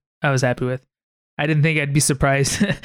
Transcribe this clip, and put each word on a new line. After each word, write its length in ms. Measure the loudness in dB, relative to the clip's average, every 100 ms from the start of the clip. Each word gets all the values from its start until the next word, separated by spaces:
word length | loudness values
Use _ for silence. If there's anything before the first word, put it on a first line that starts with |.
| _ _
I 80 | -2
was 120 | 0
happy 220 | 0 -2
with. 200 | -4 -6 _ _ _ _ _ -6
I 80 | -2
didn't 180 | 2
think 140 | 2 0
I'd 140 | 0
be 80 | 0
surprised 640 | 0 0 2 2 0 0 -2 -4